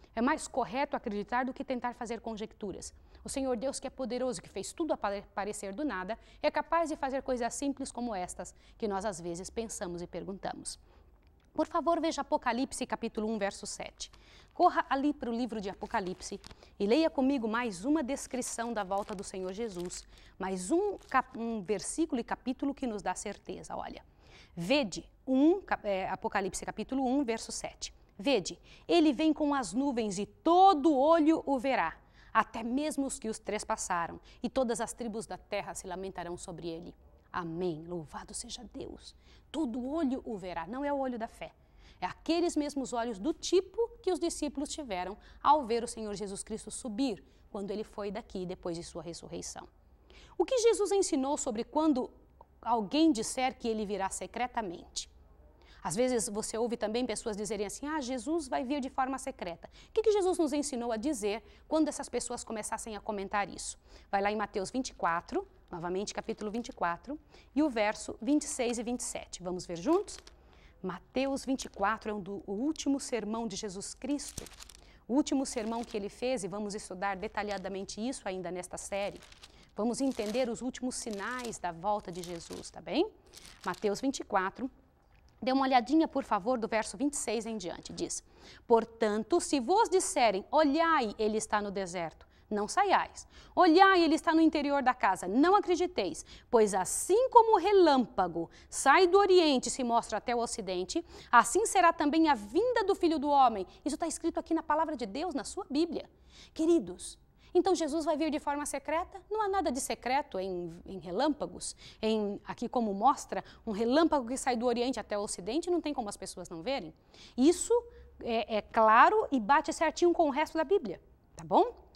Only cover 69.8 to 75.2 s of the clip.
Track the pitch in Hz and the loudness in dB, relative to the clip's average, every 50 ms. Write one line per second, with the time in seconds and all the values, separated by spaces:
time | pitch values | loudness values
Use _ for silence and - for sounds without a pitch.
69.8 | 170 262 330 392 415 - - - - - - - - - - - - - - _ | 2 2 2 2 2 -2 -8 -16 -18 -20 -20 -20 -20 -20 -20 -20 -20 -20 -16 _
70.8 | - 185 170 - - _ - 254 269 269 277 262 - 277 269 - - - - - | -8 -8 -8 -8 -10 _ -4 -2 -2 0 -2 -4 -2 -4 -4 -4 -4 -8 -6 -2
71.8 | 196 202 220 214 - 220 208 208 175 185 202 185 - - 202 202 262 302 311 - | 0 0 0 -2 -4 -6 -6 -6 -6 -8 -10 -10 -8 -6 -6 -4 -2 -2 -4 -2
72.8 | - 285 277 269 - - 247 220 214 208 220 226 233 226 190 185 - 208 175 196 | 0 0 0 0 -2 -4 -4 -4 -4 -4 -4 -4 -4 -6 -6 -6 -8 -8 -8 -8
73.8 | 190 - - - - 233 294 - - - - - - - - - - - - - | -10 -12 -12 -10 -6 -4 -4 -4 -6 -8 -12 -12 -12 -14 -16 -20 -20 -20 -20 -20
74.8 | - - - - _ - 220 285 | -20 -20 -20 -16 _ -2 0 0